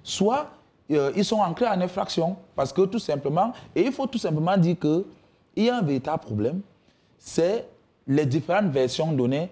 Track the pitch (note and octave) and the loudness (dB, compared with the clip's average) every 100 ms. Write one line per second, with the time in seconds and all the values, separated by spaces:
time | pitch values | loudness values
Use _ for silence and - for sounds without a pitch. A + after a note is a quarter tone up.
0 | - - G3+ C4+ D4+ - _ _ - D3 | -12 0 2 2 -2 -14 _ _ -2 0
1 | C#3 F#3 G3+ A3 F#3 E3 A#3 F#3+ F3+ F#3+ | 2 0 0 0 0 0 0 0 -2 -2
2 | F#3+ - E3 G3 - - C#3 - F#3+ A3 | -4 -2 -2 -4 -10 -4 -2 2 0 0
3 | - C#3+ C#3 D#3 A3 - - D3 A3+ B3 | -2 -4 0 0 0 -2 -6 0 0 0
4 | C4+ A#3 F3+ D3+ E3 G3 E3+ E3+ D3+ D#3+ | -4 -2 -2 0 2 4 4 2 0 0
5 | G3 - _ _ _ - A3+ B3 D#3+ C3+ | -2 -12 _ _ _ 0 0 2 0 0
6 | C#3 D#3 A2+ G#2 A2 F3+ - _ _ _ | -2 -6 -4 -2 -2 -2 -8 _ _ _
7 | _ _ - - E3+ A3+ - - _ _ | _ _ -6 0 0 0 -6 -18 _ _
8 | - C#3 D3 D3+ - F#3 G3+ C3+ B2+ - | 0 0 2 0 0 0 2 2 0 0
9 | D#3+ C#3+ B2 C#3+ F3+ | -2 0 0 0 -4